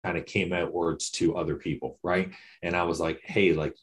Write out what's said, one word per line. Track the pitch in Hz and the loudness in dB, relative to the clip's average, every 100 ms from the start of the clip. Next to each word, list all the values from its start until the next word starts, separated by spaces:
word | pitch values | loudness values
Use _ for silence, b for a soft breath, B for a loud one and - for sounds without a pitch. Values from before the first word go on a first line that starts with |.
kinda | 95 85 | -2 -4
came | - 101 87 | -2 -2 0
outwards | 90 80 85 82 78 - | 0 0 0 0 -2 -4
to | - 85 78 | 0 2 2
other | 80 73 | -2 -4
people, | 85 82 - - | -4 -4 -6 -6
right? | 85 92 92 B B B | 0 0 0 B B B
And | 87 87 | -2 0
I | |
was | 87 80 | 0 0
like, | 82 78 | 0 -2
"Hey, | - - 95 | -2 4 4
like, | 78 73 - | 4 0 -6